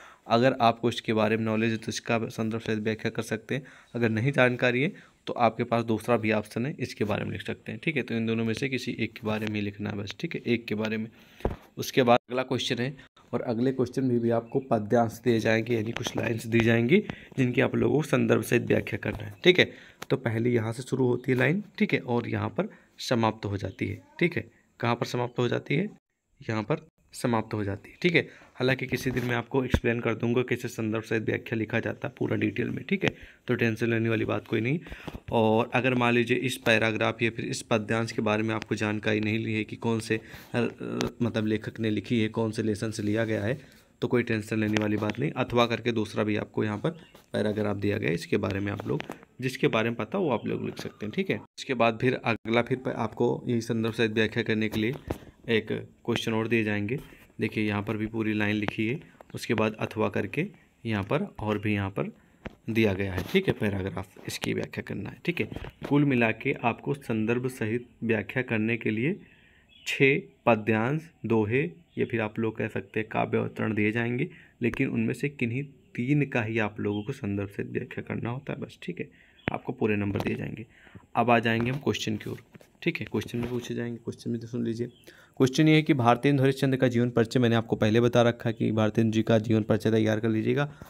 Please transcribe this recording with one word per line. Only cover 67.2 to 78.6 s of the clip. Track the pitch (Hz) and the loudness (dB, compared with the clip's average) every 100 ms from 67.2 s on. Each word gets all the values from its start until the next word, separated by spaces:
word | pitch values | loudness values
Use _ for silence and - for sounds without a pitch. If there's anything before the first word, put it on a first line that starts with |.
| 110 123 127 | 0 0 -2
सहित | 127 110 120 - _ | -4 -4 -4 -6 _
व्याख्या | 113 110 101 131 | 0 0 0 -4
करने | 123 113 110 117 | -2 0 0 -2
के | 110 | -2
लिए | 107 135 202 - _ _ _ _ - - | -2 -2 -4 -10 _ _ _ _ -14 -8
छः | - 135 143 - _ - | 2 4 4 -2 _ 2
पद्यांश, | 110 107 110 117 156 160 _ 110 | 2 4 2 2 -2 -6 _ 0
दोहे | 113 104 127 170 - _ 123 | 2 2 0 -2 -8 _ -6
या | 117 | -2
फिर | 113 | -2
आप | 107 113 | -2 -2
लोग | 110 110 | -4 -2
कह | 110 | -4
सकते | 107 - 113 | -6 -6 -6
हैं | 110 | -4
काव्य | 120 113 113 | -2 0 0
अवतरण | 113 - 110 | -2 -2 -2
दिए | 107 104 | 2 0
जाएंगे, | 113 117 123 170 - - _ | 0 -2 -2 -6 -8 -20 _
लेकिन | 120 117 135 | -2 0 -2
उनमें | 123 113 | 0 -2
से | 123 147 | -2 -6
किन्हीं | 147 120 123 | -2 -4 -4
तीन | 151 - _ - 123 147 139 | -8 -14 _ -6 2 2 2
का | 127 | 0
ही | 110 113 | 0 0
आप | 104 104 | -2 -2
लोगों | 104 104 | -2 -2
को | 104 | -4
संदर्भ | - 101 101 101 | -6 -4 -4 -4
सहित | - 120 | -6 -6
व्याख्या | 120 - - | -6 -6 -10
करना | - 110 113 | -8 -6 -6
होता | 127 - | -6 -8
है | |
बस, | - | -8